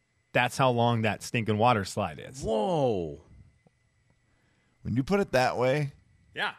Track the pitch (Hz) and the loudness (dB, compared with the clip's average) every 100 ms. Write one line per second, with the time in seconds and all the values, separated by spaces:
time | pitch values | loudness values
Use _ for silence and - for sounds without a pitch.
0 | _ _ _ 135 123 - 131 120 117 117 | _ _ _ 0 0 2 2 4 2 2
1 | 110 98 - 120 107 107 120 113 92 - | 0 -2 -4 -4 0 2 4 2 0 -4
2 | 92 73 - 135 180 220 208 165 131 101 | -6 -8 -16 -10 -4 -2 0 0 0 0
3 | 80 71 - - - _ _ _ _ _ | -4 -8 -18 -20 -20 _ _ _ _ _
4 | _ _ _ _ _ _ _ _ - 113 | _ _ _ _ _ _ _ _ -4 -2
5 | 135 196 196 127 127 82 127 147 143 - | 0 0 2 2 2 2 2 2 -2 -8
6 | _ _ _ 135 196 | _ _ _ -8 -8